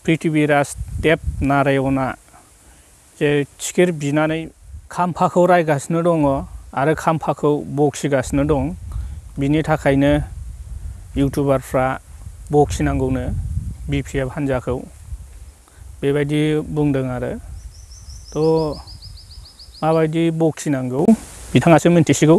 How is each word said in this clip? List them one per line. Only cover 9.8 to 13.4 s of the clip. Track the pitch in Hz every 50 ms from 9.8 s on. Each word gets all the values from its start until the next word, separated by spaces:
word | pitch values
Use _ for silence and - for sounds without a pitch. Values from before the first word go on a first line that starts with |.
| - 147 139 139 139 143 147 147 147 - - - - - - - - - - - - - - - - - -
इउटुबारफ्रा | 135 139 139 131 151 143 139 139 131 127 - - 135 127 131 135 - - - - - - - - - - -
बखिनांगौनो | 151 147 147 - - - 156 143 139 135 131 131 131 127 123 123 120 -